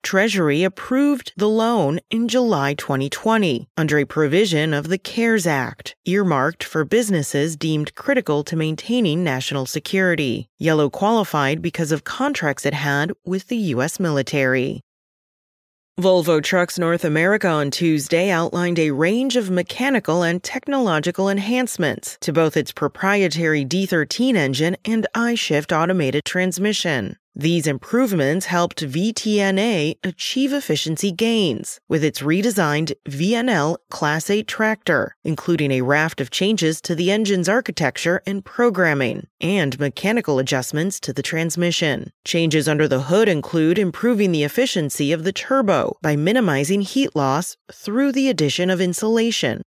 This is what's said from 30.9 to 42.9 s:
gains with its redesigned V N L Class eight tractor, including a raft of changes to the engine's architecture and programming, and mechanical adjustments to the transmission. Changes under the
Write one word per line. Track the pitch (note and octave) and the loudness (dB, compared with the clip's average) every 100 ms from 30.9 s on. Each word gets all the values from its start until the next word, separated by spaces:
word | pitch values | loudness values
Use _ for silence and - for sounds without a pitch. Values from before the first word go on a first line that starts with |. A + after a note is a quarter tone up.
| D#3+ G3 | -2 -2
gains | E3+ A3+ A3+ F3+ A2 - - - | 0 0 2 0 -2 -8 -14 -4
with | D#3 | 0
its | D3+ - | 0 0
redesigned | C#3 F3 A3 G#3 D#3 D3 D#3 C#3 - | 0 0 2 2 0 0 -2 -6 -8
V | C#3 F3+ | -4 0
N | A#3 B3+ | 0 0
L | F#3 D3 F3 - | 2 0 -2 -8
Class | - D3+ D#3 - | -4 0 0 0
eight | G#3 G#3+ | -2 -2
tractor, | - A3 A3 - C#3+ - - | -2 0 0 0 0 0 -4
including | - D3+ - E3+ C#3+ | -6 -4 0 0 2
a | C3 | 0
raft | B2+ D3 D#3+ - | 2 2 2 -2
of | C3 | -6
changes | - F#3+ A3 D#3+ D#3+ | -2 0 2 0 0
to | - | -4
the | E3 F3 | -2 0
engine's | G#3 G#3 F#3+ E3+ | 2 2 0 2
architecture | A#3 B3 E3 D3 - E3+ F3+ - | 0 0 -2 -2 0 -2 -2 -2
and | G3 | -6
programming, | - - A#3+ F#3 E3+ C#3+ B2+ - - _ | -6 0 0 2 2 2 0 -4 -10 _
and | - G3+ C#3+ B2+ | -2 0 0 -2
mechanical | C#3+ - F#3+ A#3 - C3+ | -4 -2 -2 0 0 0
adjustments | C3+ C3+ B2 D3+ F3+ - | 0 -2 -2 -2 -2 -4
to | - | -6
the | B2+ | -6
transmission. | - D#3+ E3 E3+ F3 D#3+ D#3+ C3 - - - | -4 -2 -2 0 -2 0 0 -2 -6 -12 -4
Changes | E3+ E3 D#3 C#3+ | 0 2 2 2
under | D3 | 2
the | D3+ | 2